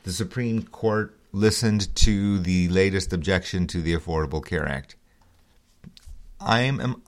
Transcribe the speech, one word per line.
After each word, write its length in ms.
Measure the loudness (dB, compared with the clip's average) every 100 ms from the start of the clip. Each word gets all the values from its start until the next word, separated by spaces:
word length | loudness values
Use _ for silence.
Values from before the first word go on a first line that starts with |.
the 80 | -8
Supreme 500 | -6 -6 -4 -2 -4
Court 520 | -6 -4 -2 0 -4 _ _
listened 640 | 2 2 4 2 2 0 4
to 420 | 4 4 2 2
the 300 | 2 2 4
latest 440 | 4 4 2 -2
objection 540 | -2 0 0 0 -4 -2
to 160 | -2
the 120 | -2
Affordable 480 | -2 0 -2 -2 -4
Care 240 | -4 -4 -2
Act. 300 | -6 -10 -20 _ _ _ _ _ _ _ _ -20 -20 -18 -18 -18 -8
I 200 | 0 2
am, 200 | 2 -2
am 220 | -4 -6